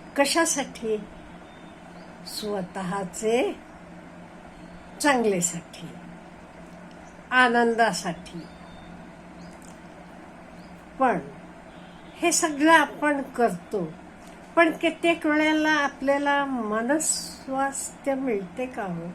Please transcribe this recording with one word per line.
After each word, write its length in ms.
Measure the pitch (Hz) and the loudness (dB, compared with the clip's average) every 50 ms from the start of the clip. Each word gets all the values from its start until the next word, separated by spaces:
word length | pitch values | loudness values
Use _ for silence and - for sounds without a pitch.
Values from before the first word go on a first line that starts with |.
| - - - | -16 -4 2
कशासाठी? 840 | 277 285 277 - 339 330 311 - 277 262 - - - 233 220 214 208 - - - - - - - - - - - - - - - - - - - - - - - - - | 2 4 4 6 4 4 4 2 0 -2 -4 -8 -6 -2 0 0 -2 -2 -8 -14 -16 -16 -16 -18 -18 -18 -18 -18 -18 -18 -20 -20 -20 -20 -18 -18 -18 -18 -18 -18 -16 -14
स्वतःचे 1300 | - - - 214 208 208 196 180 180 - 196 190 175 202 202 196 180 - - 220 214 233 247 370 392 277 - - - - - - - - - - - - - - - - - - - - - - - - - - - - - | -10 -8 -6 -4 -2 -2 -2 -4 -6 -6 -6 -4 -2 -2 -2 -2 -4 -6 -2 0 2 4 4 2 0 -2 -6 -12 -18 -18 -18 -18 -18 -18 -18 -18 -18 -18 -18 -18 -18 -18 -18 -18 -18 -18 -18 -16 -16 -16 -18 -18 -18 -6 0
चांगलेसाठी, 880 | - 294 269 240 226 214 196 180 175 - - 170 - - - - 170 - - - - - - - - - - - - - - - - - - - - - - - - - - - - - | 2 4 4 4 4 2 2 2 0 -2 -4 -6 -10 -12 -16 -16 -14 -14 -14 -16 -16 -16 -16 -18 -18 -18 -20 -20 -20 -20 -20 -18 -18 -18 -18 -18 -18 -18 -18 -18 -18 -18 -18 -18 -6 2
आनंदासाठी. 1080 | 240 254 254 240 233 240 240 233 226 220 233 214 180 - - - - - - - - 170 - - - - - - - - - - - - - - - - - - - - - - - - - - - - - - - - - - - - - - - - - - - - - - - - - - - - | 6 8 8 8 8 6 6 6 6 6 4 4 4 0 -2 -4 -6 -6 -10 -12 -12 -12 -12 -12 -16 -18 -18 -16 -16 -16 -16 -16 -16 -16 -16 -18 -18 -18 -18 -18 -18 -16 -16 -16 -16 -16 -16 -16 -18 -18 -18 -18 -18 -18 -18 -18 -18 -18 -18 -18 -18 -18 -18 -18 -18 -18 -18 -18 -18 -18 -18 -16 0 2
पण 200 | 262 247 202 160 - - - - - - - - - - - - - - - - - - - - | 4 4 4 2 -2 -6 -12 -14 -16 -16 -18 -18 -18 -18 -18 -18 -18 -18 -18 -18 -18 -18 -6 2
हे 140 | 320 349 - | 2 4 4
सगळं 400 | - - 320 294 269 302 320 330 | 4 2 2 2 4 8 8 10
आपण 500 | 311 294 277 - - 294 294 294 277 262 | 8 8 4 0 0 2 2 2 2 -2
करतो, 680 | - - 247 233 208 180 175 - - - 196 170 156 165 - - - - - - - - - - - - | -4 0 2 2 2 2 -2 -6 -4 -4 -2 -2 -4 -6 -12 -16 -18 -20 -18 -18 -18 -18 -18 -18 0 4
पण 140 | 330 339 330 | 6 6 6
कित्येक 560 | - - - 330 320 - - 339 330 320 - | 4 2 0 0 0 2 2 2 2 4 2
वेळेला 440 | 311 302 302 311 311 311 311 302 311 | 2 4 4 4 4 4 4 4 4
आपल्याला 720 | 311 294 285 269 - - 262 277 277 285 285 285 285 285 277 | 4 4 2 0 -2 0 2 2 2 4 4 4 4 2 2
मनस्वास्थ्य 1700 | 277 262 240 220 208 214 220 233 240 294 320 294 - - - - - - - - 269 269 269 277 277 269 - - - - - - 277 269 | 0 0 -2 0 0 0 0 2 2 2 2 2 0 0 -2 -4 -8 -12 -12 -8 -4 -2 0 0 0 -2 -4 -8 -8 -10 -6 -2 -2 0
मिळते 520 | 262 269 262 220 196 190 175 - 254 254 | 0 0 0 0 0 -2 -4 -6 -6 -6
का 160 | 254 - 240 208 | -6 -6 -6 -4
हो? 240 | 185 175 165 165 175 180 | -4 -4 -4 -6 -8 -10